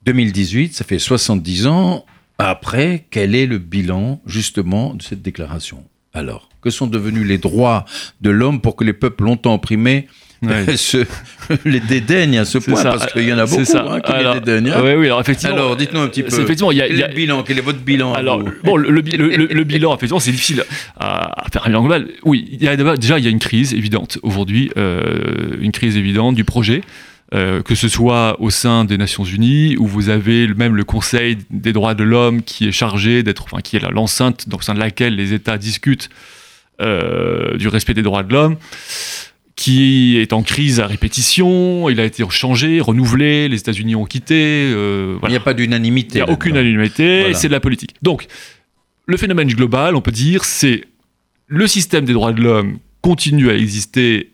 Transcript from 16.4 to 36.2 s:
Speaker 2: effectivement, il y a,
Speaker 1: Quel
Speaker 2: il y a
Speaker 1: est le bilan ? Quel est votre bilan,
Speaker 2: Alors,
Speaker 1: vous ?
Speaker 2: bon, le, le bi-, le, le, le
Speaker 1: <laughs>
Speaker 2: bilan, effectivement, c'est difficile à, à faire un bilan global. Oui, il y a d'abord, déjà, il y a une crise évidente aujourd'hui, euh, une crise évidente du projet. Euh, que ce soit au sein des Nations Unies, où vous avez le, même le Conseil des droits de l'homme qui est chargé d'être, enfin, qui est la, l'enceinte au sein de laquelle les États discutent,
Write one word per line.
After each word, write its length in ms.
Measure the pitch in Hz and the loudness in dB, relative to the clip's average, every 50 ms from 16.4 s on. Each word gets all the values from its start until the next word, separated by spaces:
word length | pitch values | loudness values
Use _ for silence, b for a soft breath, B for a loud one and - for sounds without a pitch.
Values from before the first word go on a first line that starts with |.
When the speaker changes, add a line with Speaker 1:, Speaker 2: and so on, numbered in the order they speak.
| 147 | 0
Speaker 2:
effectivement, 260 | 143 160 156 202 190 | 0 0 0 2 2
il 60 | 151 139 | 2 2
y 40 | 135 | 2
a, 20 | 127 | 2
Speaker 1:
Quel 80 | 165 | 0
Speaker 2:
il 40 | 170 | 0
y 20 | |
a 60 | - - | 0 -2
Speaker 1:
est 20 | |
le 60 | 139 | -2
bilan ? 260 | 147 165 151 143 135 | -4 -2 -2 -2 -2
Quel 160 | 123 - 135 131 | -2 -2 -4 -2
est 40 | |
votre 180 | 127 139 147 135 | -2 -2 -4 -4
bilan, 340 | 123 131 139 135 131 127 127 | 0 0 0 2 2 0 -2
Speaker 2:
Alors, 300 | 131 131 131 127 107 104 | -2 0 0 -2 -2 -2
Speaker 1:
vous ? 80 | 101 - - - | -6 -8 -2 0
Speaker 2:
bon, 120 | 175 202 156 | 2 2 4
le, 140 | 147 135 | 4 4
le 100 | 147 160 | 2 2
bi-, 160 | 156 151 160 151 | 2 0 0 2
le, 120 | 151 160 175 | 2 2 4
le, 120 | 160 160 160 | 2 0 2
le 160 | 160 156 156 | 2 0 0
Speaker 1:
<laughs> 0 | |
Speaker 2:
bilan, 320 | 147 147 156 156 160 143 | 0 0 2 2 2 0
effectivement, 240 | 120 - 113 170 185 | 0 -2 -2 -2 0
c'est 100 | 135 123 | 0 0
difficile 340 | 127 127 - - 160 123 - B 143 B B B B | -2 0 -2 -2 -2 -2 -4 B -8 B B B B
à, 480 | - - - 95 - 85 85 - - - | -8 -6 -4 -4 -4 -4 -6 -6 -8 -8
à 60 | - | -6
faire 140 | - 117 - | -6 -4 -2
un 40 | 113 | 0
bilan 100 | 110 113 | 2 2
global. 280 | 120 143 170 160 117 - - - - | 2 2 2 0 -2 -6 -12 -2 2
Oui, 240 | 160 143 120 104 117 | 2 2 2 0 -4
il 100 | 135 117 | -6 -2
y 60 | 151 143 | -2 0
a 80 | 143 139 | 0 0
d'abord, 220 | 143 156 165 135 | 0 0 0 0
déjà, 180 | 113 113 160 156 | 2 2 2 2
il 80 | 123 | 2
y 20 | 117 | 2
a 40 | |
une 80 | 113 113 | 0 0
crise 340 | - - - 110 135 135 120 | 0 0 0 0 0 0 0
évidente 460 | - 104 107 104 107 90 - - - | -2 -2 -2 -2 -2 -4 -6 -10 -6
aujourd'hui, 480 | - 113 98 98 101 95 101 117 135 - - - | -4 -4 -2 -2 -2 0 0 0 0 0 -2 -2
euh, 800 | 101 95 87 87 80 78 78 78 76 73 76 76 78 73 - - | -2 -2 -2 -2 -2 -2 -2 -2 -4 -4 -4 -4 -4 -6 -6 -2
une 120 | - 107 | -2 -2
crise 260 | 104 - - 117 107 104 | -2 0 -2 0 0 0
évidente 380 | 98 98 98 107 113 123 127 | 0 0 0 2 2 2 2
du 80 | 113 107 | 2 0
projet. 380 | - - 120 113 104 117 160 202 B B B B B B B B B - | 0 0 0 0 2 0 -2 -2 B B B B B B B B B -2
Euh, 280 | 101 92 95 95 104 104 | -2 0 0 0 -2 0
que 100 | - 117 | 0 0
ce 140 | 107 - 113 | 0 2 0
soit 500 | - - 120 120 120 120 117 110 107 - | 0 2 2 2 4 2 2 0 0 0
au 120 | 107 110 | 0 -2
sein 340 | 101 - - 123 117 117 113 | 0 0 2 2 2 2 2
des 120 | 101 104 98 | 2 2 0
Nations 240 | 101 95 - - 98 | 0 -2 -2 -4 -6
Unies, 500 | 90 95 101 113 120 139 147 151 156 139 - | -4 0 2 2 4 4 4 4 2 2 2
où 100 | 117 104 | 0 0
vous 200 | 98 104 101 104 | 0 0 0 2
avez 360 | 107 107 98 107 117 117 120 | 0 2 2 2 2 2 2
le, 80 | 110 104 | 2 0
même 220 | 101 120 117 113 | 0 2 2 2
le 80 | 101 101 | 0 0
Conseil 540 | - - 110 101 - - 120 120 120 117 107 98 _ | 0 -2 -2 -2 0 0 0 0 0 -2 -4 -6 _
des 240 | - 101 - 113 113 | -10 -4 -2 0 0
droits 220 | 110 104 113 110 | 2 0 0 0
de 80 | 104 107 | 0 2
l'homme 380 | 107 117 120 120 120 117 117 113 | 2 4 4 4 4 2 0 -4
qui 240 | - - - 110 104 | -6 -6 -4 -2 -2
est 40 | |
chargé 500 | 95 - 123 110 98 101 101 110 120 123 120 | 0 -2 -2 -2 -2 0 0 2 2 2 2
d'être, 200 | 107 98 - - | 0 -2 -4 -6
enfin, 140 | - - 95 | -10 -10 -10
qui 140 | - - - | -8 -4 -4
est 40 | 104 | -4
la, 80 | 95 90 | -4 -2
l'enceinte 560 | 87 104 113 104 - - 127 127 120 - - - - | -2 0 -2 -2 0 0 0 0 0 -2 -8 -10 -10
au 80 | 92 | -8
sein 140 | - - 104 | -6 -4 -2
de 40 | 101 | -2
laquelle 360 | 110 110 95 - 123 120 110 | -2 -4 -2 -2 -2 0 0
les 180 | 98 101 98 104 | -2 -2 -2 -2
États 240 | 107 - - 110 104 | -4 -2 -4 -6 -4
discutent, 520 | 101 110 107 - - 143 135 - - - B B | -4 -6 -6 -2 0 0 0 0 -2 -16 B B